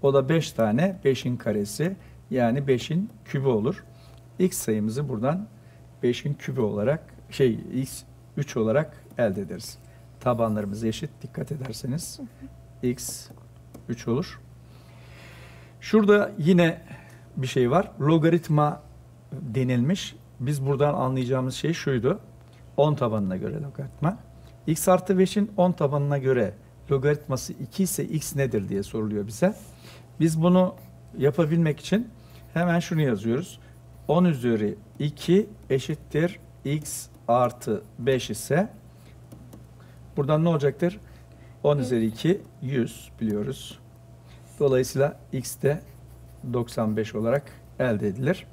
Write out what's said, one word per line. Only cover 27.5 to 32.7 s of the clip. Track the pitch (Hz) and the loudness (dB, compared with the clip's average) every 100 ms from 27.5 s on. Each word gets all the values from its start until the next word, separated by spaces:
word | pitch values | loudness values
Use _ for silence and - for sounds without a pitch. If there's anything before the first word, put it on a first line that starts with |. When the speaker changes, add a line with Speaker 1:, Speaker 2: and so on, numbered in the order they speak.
Speaker 1:
iki | - 131 - | -12 -12 -2
ise | 190 - | -2 -2
x | - 156 - 143 | -4 -4 -4 -2
nedir | 135 113 95 | 0 0 -2
diye | 98 | -4
soruluyor | 101 113 107 104 101 | -4 -4 -2 -4 -6
bize. | 110 180 214 - - - - - - | 0 0 0 -14 -20 -20 -20 -20 0
Biz | 160 160 | 0 4
bunu | 170 185 185 - - - - - | 4 6 4 -2 -18 -20 -18 0
yapabilmek | 135 147 156 170 160 147 | 0 2 2 2 2 0
için | - 196 240 - - - - | -2 -2 -2 -12 -20 -20 -8
hemen | 165 175 | -2 2